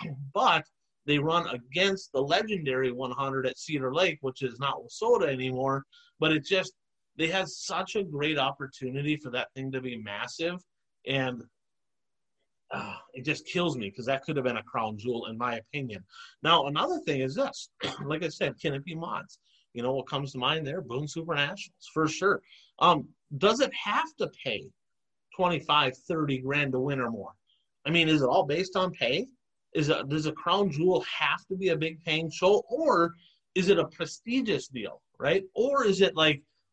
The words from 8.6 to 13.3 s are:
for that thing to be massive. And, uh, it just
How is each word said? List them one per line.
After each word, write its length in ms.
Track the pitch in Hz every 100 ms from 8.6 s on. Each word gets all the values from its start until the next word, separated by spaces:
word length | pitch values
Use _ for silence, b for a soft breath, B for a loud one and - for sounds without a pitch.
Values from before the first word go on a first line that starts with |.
| 135 - 127 135 143 151
for 160 | 143
that 160 | 123 - 131
thing 160 | 135
to 100 | 131
be 160 | 127 120
massive. 640 | 104 104 120 - 165 180 _ _ _ _ -
And, 340 | 135 131 120 - _ _ _ _ _ _ _ _ _ _ _ -
uh, 260 | - 107 98 -
it 120 | 135
just 220 | 135